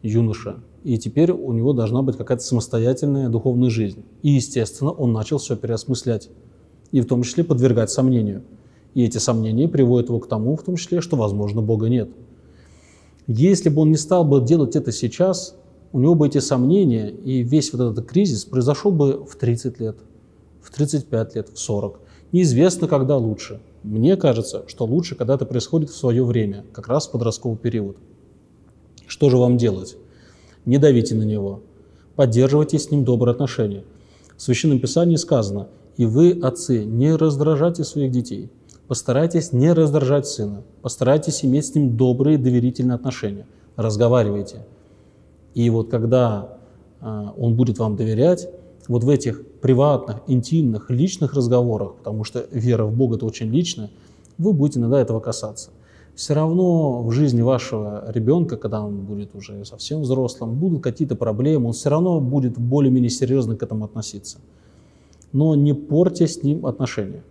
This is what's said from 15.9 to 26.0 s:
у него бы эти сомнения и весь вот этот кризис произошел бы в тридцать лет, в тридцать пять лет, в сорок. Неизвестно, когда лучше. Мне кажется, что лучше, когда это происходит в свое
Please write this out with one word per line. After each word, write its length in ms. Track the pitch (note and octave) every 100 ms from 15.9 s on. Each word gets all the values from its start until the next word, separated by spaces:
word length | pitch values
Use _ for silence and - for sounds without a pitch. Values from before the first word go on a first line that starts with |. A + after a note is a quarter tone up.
у 100 | -
него 140 | C#3
бы 120 | E3+ D3
эти 100 | D3
сомнения 720 | - C3 B2+ F#3+ E3+ A2+ G#2+
и 340 | - C3 C3
весь 300 | A#2+ D3+ C#3+
вот 80 | B2
этот 260 | B2 G#2+ A2+
кризис 380 | F#3 G3+ A2+
произошел 480 | - C3 B2 C#3+ G3+
бы 320 | E3+ C#3 C3+
в 120 | - -
тридцать 440 | A#2+ A#2+ B2+ A#2
лет, 160 | A2 G#2 - - _ _ _ _
в 100 | -
тридцать 360 | - C#3+ D3+ -
пять 280 | A2+ A2
лет, 140 | A2+ G#2+
в 100 | -
сорок. 420 | - G#2 G#2 - - - -
Неизвестно, 560 | F3 E3+ B2 F3+ F3 D#3
когда 280 | C#3+ B2+ C#3+
лучше. 440 | A2+ G#2 - G#2+ - -
Мне 340 | G#2 A2 C3 F#3+
кажется, 480 | D#3 A#2 G#2 G2 -
что 180 | -
лучше, 300 | A2+ D3 E3+
когда 200 | C#3 A#2
это 120 | C3+ -
происходит 440 | B2 - E3 D3
в 60 |
свое 280 | -